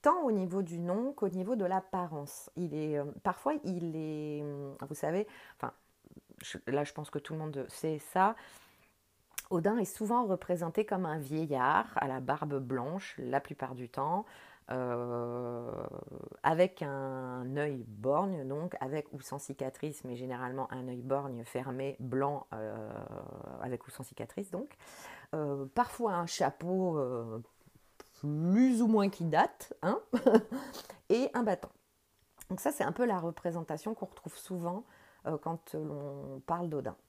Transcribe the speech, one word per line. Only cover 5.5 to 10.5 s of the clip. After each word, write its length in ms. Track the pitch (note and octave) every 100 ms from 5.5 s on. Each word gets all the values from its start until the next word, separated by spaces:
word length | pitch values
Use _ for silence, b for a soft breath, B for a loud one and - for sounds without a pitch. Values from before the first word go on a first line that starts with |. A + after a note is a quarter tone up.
| -
enfin, 140 | - - _ _ - - _ -
je, 160 | - - -
là, 160 | C#3
je 80 | D3
pense 180 | - D3+
que 100 | D3+
tout 140 | -
le 60 | D#3+
monde 260 | D#3 C#3 B2+
sait 300 | - D#3+ D#3 -
ça, 240 | F#3 G3 A3+ B B B B B _ _ _ _ - -
Odin 280 | F3+ F3+ A#3
est 80 | F#3
souvent 400 | - G#3+ A#3+ A3+
représenté 580 | F3+ -